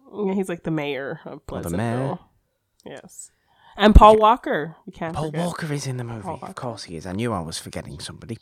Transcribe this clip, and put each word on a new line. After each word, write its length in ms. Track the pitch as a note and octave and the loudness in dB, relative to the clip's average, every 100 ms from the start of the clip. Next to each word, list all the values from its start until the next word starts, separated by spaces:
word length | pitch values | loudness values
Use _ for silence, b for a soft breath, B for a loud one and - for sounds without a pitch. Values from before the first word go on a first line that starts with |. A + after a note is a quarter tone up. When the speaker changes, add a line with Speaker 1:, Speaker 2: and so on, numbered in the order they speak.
| - | -16
Speaker 1:
Yeah, 180 | G#3 G3 | -6 -4
he's 160 | G3 F#3 | -2 -4
like 140 | E3+ | -6
the 80 | E3+ | -4
mayor 500 | D#3 C#3+ C3 C#3 D#3 - | -4 -4 -6 -6 -10 -12
of 160 | D3 - | -16 -12
Speaker 2:
Or 100 | - | -10
the 80 | E2+ | -6
mayor. 480 | F2 A#2 A#2+ C#3 F3+ | -4 -4 -4 -4 -6
Speaker 1:
Pleasantville. 120 | _ _ _ _ _ _ - | _ _ _ _ _ _ -18
Yes. 440 | C#3+ - - - _ b b b b | -18 -18 -20 -20 _ b b b b
And 180 | G#3 | 8
Paul 200 | A3+ G#3+ | 12 12
Speaker 2:
Yeah. 60 | A3 | 10
Speaker 1:
Walker. 560 | G#3+ B3+ D#4 F#3 D#3 - - | 6 2 0 -4 -4 -10 -18
We 60 | |
can't 220 | - E3 | -10 -8
Speaker 2:
Paul 120 | E3 D#3 | -6 -6
Speaker 1:
forget 180 | D#3+ | -4
Speaker 2:
Walker 280 | F3 - D#3 | -6 -6 -6
is 140 | C#3+ C#3 | -6 -6
in 120 | B2+ | -8
the 60 | |
movie. 180 | A#2 A2+ | -8 -10
Speaker 1:
Paul 120 | E3+ D#3 | -10 -12
Speaker 2:
Of 60 | |
Speaker 1:
Walker. 120 | - | -12
Speaker 2:
course 300 | - B2 A2 | -12 -10 -10
he 120 | - E2 | -12 -12
is. 80 | |
I 80 | F2+ | -8
knew 200 | F#2+ A#2+ | -4 -2
I 60 | G2 | -4
was 180 | D#2+ D#2+ | -6 -10
forgetting 400 | F#2+ E2+ - D2+ | -12 -12 -12 -14
somebody. 380 | - - E2 A2+ | -14 -16 -14 -14